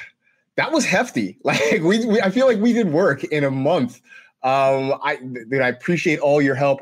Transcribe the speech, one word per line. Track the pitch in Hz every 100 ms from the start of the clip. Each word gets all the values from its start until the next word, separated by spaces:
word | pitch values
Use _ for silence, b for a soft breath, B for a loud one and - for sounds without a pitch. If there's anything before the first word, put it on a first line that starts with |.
| B _ _ _ _ -
That | 254
was | 320
hefty. | 202 185 247 127 92 -
<laughs> |
Like, | 139 - - 220
we, | 160 220
we, | 233 208
I | 190
feel | 220 262
like | 208
we | 240
did | 233 196
work | 151 185 139
in | - 151
a | 139
month. | 135 143 175 123 - B B B _
Um, | 131 135 135 135 135 131
I, | 139 143
dude, | 131 123 113 135
I | 127
appreciate | 123 - 170 123 147
all | 143 147
your | 139
help, | 131 143 139